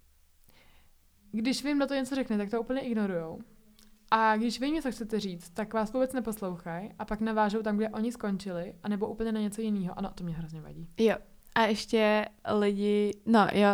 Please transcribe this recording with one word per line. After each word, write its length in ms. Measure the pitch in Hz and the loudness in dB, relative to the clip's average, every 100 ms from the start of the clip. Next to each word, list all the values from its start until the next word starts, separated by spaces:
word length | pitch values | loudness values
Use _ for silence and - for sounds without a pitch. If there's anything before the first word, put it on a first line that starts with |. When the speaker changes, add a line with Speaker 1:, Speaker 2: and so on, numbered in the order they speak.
| _ _ _ _ - - - - _ _ _ _ - | _ _ _ _ -20 -20 -20 -20 _ _ _ _ -10
Speaker 1:
Když 300 | 214 233 262 | -4 -2 0
vy 80 | 277 | 0
jim 80 | 285 | 0
na 80 | 277 | 0
to 80 | |
něco 200 | 277 254 | 0 -2
řekne, 240 | 269 254 208 | -2 -2 -2
tak 120 | 202 | -2
to 100 | 233 | -2
úplně 200 | - 262 | -2 -4
ignorujou. 600 | 262 220 202 175 160 185 - - - - - - - | -2 -2 0 -2 -6 -10 -16 -20 -20 -20 -20 -20 0
A 260 | 220 220 214 | 4 4 2
když 240 | 233 214 | 0 -2
vy 60 | 269 | -2
jim 80 | |
něco 160 | 320 262 | 0 -2
chcete 280 | 220 214 214 | -4 -4 -4
říct, 300 | 202 175 - | -4 -8 -10
tak 240 | - 214 | -8 -4
vás 180 | 220 214 | -2 0
vůbec 200 | 254 262 | 0 0
neposlouchají 760 | 262 226 214 190 175 175 170 214 - | 0 -4 -4 -6 -6 -8 -8 -8 -10
a 60 | |
pak 160 | 214 214 | -6 -2
navážou 420 | 220 220 208 214 | 0 2 2 2
tam, 140 | 220 208 | 0 0
kde 120 | 220 | 0
oni 240 | 214 233 | -2 -4
skončili, 640 | 240 208 190 196 175 185 - | -4 -4 -4 -4 -6 -8 -8
anebo 240 | 208 208 214 | -4 -2 -2
úplně 240 | 214 226 | -4 -4
na 80 | 214 | -2
něco 200 | 208 208 | -4 -4
jinýho. 380 | 220 208 185 - | -2 -2 -4 -6
Ano, 120 | 196 | -8
to 100 | - | -8
mě 100 | 175 | -8
hrozně 260 | 160 160 160 | -8 -8 -12
vadí. 280 | 151 147 165 - | -14 -14 -8 2
Speaker 2:
Jo. 180 | 220 - - - - | 4 2 -4 -20 -2
A 80 | - | 2
ještě 640 | 220 214 - 226 214 214 214 - - 208 | 2 0 0 2 4 4 0 -6 0 2
lidi, 520 | 202 202 208 208 208 - - | 2 2 2 2 2 0 4
no 140 | 226 190 | 6 6
jo, 160 | - 202 | 6 6